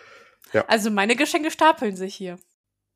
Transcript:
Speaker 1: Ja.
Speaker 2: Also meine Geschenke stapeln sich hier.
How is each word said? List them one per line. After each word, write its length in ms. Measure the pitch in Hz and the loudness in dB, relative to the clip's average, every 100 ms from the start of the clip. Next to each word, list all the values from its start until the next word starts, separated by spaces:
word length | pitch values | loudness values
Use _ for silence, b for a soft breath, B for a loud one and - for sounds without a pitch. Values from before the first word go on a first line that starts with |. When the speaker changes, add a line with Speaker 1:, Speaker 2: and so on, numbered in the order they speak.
| B B B B B | B B B B B
Speaker 1:
Ja. 120 | 107 - | -2 2
Speaker 2:
Also 200 | 226 220 | 0 2
meine 280 | 202 202 240 | 0 0 0
Geschenke 340 | 302 330 311 | 0 0 -2
stapeln 460 | - 320 320 214 185 | 2 4 4 -2 -6
sich 180 | 190 | -10
hier. 240 | - 180 175 _ _ _ _ _ | -10 -12 -14 _ _ _ _ _